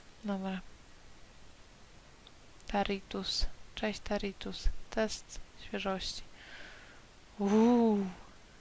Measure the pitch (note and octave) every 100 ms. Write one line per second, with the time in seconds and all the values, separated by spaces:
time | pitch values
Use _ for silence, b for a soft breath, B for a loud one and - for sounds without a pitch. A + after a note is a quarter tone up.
0 | B - G#3+ G3 F#3+ F#3+ - - - -
1 | - - - - - - - - - -
2 | - - - - - - - G3+ G3 G3
3 | - G3 F#3+ - - - - - A3 G3+
4 | - G#3 G3+ G3 G3 F#3 - - - -
5 | G#3+ - - - - - - G3+ G3 F#3+
6 | - - - B B B B B B B
7 | B - - - G3 G#3+ A#3 A#3+ A3+ G#3
8 | F#3+ F3+ B B - -